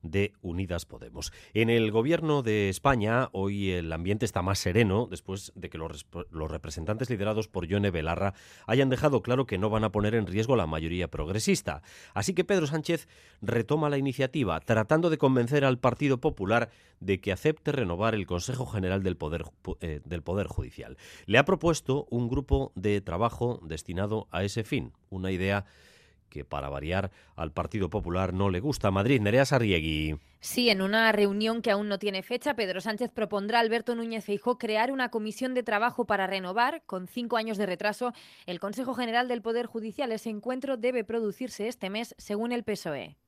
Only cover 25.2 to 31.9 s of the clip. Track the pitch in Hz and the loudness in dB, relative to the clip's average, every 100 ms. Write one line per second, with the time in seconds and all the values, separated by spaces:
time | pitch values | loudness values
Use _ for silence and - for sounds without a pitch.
25.2 | 92 92 95 101 98 _ - - _ _ | -2 0 0 0 -2 _ -20 -20 _ _
26.2 | _ 71 69 71 69 69 76 90 95 - | _ -14 -8 -6 -4 -6 -2 -2 -2 -10
27.2 | _ - 80 78 80 110 90 107 85 87 | _ -8 -6 -4 -4 -2 -2 -2 -2 0
28.2 | 95 92 98 90 135 131 104 95 104 135 | 0 0 0 0 -2 0 2 2 4 4
29.2 | 104 120 135 139 113 90 80 76 78 76 | 4 4 4 2 4 2 2 0 -2 -4
30.2 | _ _ - - 240 196 190 220 226 208 | _ _ -6 0 2 4 2 4 4 4
31.2 | 202 202 220 233 226 202 208 | 4 2 0 0 2 0 0